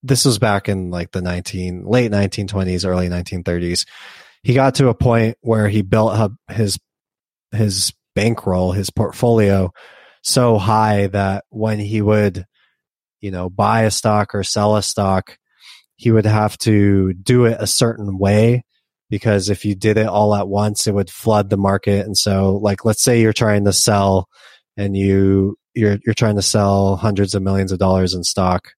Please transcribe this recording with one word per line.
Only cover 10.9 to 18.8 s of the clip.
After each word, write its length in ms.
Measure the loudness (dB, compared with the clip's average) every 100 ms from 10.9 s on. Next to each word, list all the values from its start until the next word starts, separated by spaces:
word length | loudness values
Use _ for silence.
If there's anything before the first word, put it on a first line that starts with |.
| 0 0
that 360 | -2 -2 -4 -8
when 280 | -6 -4 -4
he 220 | -4 -2
would, 460 | 2 2 2 -2 -14 _ _ _ _ _ _ _
you 100 | -12
know, 200 | -8 -10
buy 320 | -2 0 2
a 80 | 2
stock 440 | 0 0 0 0
or 80 | -4
sell 340 | -4 -2 2 0
a 60 |
stock, 540 | -2 -2 0 0 -4 -18 _ _ -20 -20 _ _
he 140 | 2
would 140 | 2
have 320 | 2 2 0 -2
to 540 | 0 2 4 2 0
do 320 | -4 0 4
it 140 | 4 0
a 60 | -4
certain 520 | 0 0 -2 -8 -2
way, 460 | 2 4 4 2 -4 _